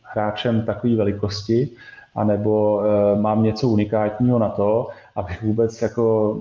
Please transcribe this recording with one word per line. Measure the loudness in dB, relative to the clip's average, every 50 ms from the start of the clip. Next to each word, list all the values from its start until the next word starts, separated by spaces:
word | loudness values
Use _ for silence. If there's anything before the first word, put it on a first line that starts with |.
| -18
hráčem | -8 -4 -4 -2 -2 -4 -4 -2 0 0 0 0
takové | -2 -4 -2 0 0 2
velikosti, | 2 2 0 0 -2 -4 -4 -4 -6 -2 0 0 0 0 -2 -6 -12 -20 -20 -20 -20 -20 _ -6
anebo, | -2 0 0 0 0 0 0 2 2 2 2 2 2 2
eh, | 2 2 4 4 4 2 2
mám | 2 2 2 2 2
něco | 2 0 0 0 2
unikátního | 2 2 2 0 0 0 0 -2 0 0 0 2 2 2
na | 0 0
to, | 0 0 0 2 2 0 -2 -4 -10 -18 -20 -12 -10
abych | -8 -8 -8 -8 -4 -4
vůbec | -2 0 0 0 0 -2 -4
jako | -4 -4 -2 0 0 2 2 2 2 0 -2 -4